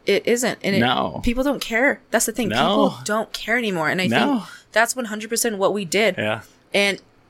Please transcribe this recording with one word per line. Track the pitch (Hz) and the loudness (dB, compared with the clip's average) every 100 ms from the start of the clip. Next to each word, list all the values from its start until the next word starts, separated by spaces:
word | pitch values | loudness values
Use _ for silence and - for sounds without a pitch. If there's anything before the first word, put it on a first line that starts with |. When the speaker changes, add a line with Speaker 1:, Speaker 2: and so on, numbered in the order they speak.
| - | 0
Speaker 1:
It | 196 - | 0 2
isn't. | 240 240 - | 0 -2 -4
And | - 196 | -2 2
it, | |
Speaker 2:
No. | 120 - - - | 2 2 0 -2
Speaker 1:
people | - 240 | -2 0
don't | 269 254 | 0 -2
care. | - 226 269 214 _ | -2 0 2 0 _
That's | 220 226 | 0 0
the | |
thing. | 226 240 | -2 -2
Speaker 2:
No. | 113 156 208 - | 2 2 4 2
Speaker 1:
People | 123 | 0
don't | 131 214 214 | -4 -2 -2
care | - - 240 | -6 -2 -2
anymore. | 226 180 151 | 0 -2 0
And | 165 | 0
I | 185 | 2
Speaker 2:
No. | 117 285 254 | 2 2 0
Speaker 1:
think | 180 - - | -4 -16 -4
that's | 214 226 254 | 0 0 -2
one | |
hundred | 233 214 220 | -6 -8 -4
percent | 226 240 202 | -2 -2 0
what | 190 | 0
we | 196 | 0
did. | 185 185 214 180 | -2 0 2 0
Speaker 2:
Yeah. | 107 110 - _ _ | -2 -4 -8 _ _
Speaker 1:
And | - 202 190 - _ | 0 0 -2 -8 _